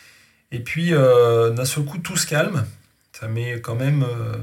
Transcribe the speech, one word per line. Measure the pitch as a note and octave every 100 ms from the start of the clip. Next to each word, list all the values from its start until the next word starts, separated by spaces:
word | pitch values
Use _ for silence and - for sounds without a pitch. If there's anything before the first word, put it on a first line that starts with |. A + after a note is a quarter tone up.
| - _ _ _ _
Et | A#2+
puis, | A2+ D#3+ F3
euh, | D#3 C3 B2 A#2 A#2 A#2
d'un | A2+ C3
seul | D3+
coup, | C#3+ -
tout | - F#3
se | -
calme. | D3+ G3 D#3+ G#2+ - _ _ _
Ça | - A2
met | A2+ A#2+ A#2
quand | A#2 A#2+
même, | C3+ D3
euh, | B2 A#2 A2 A2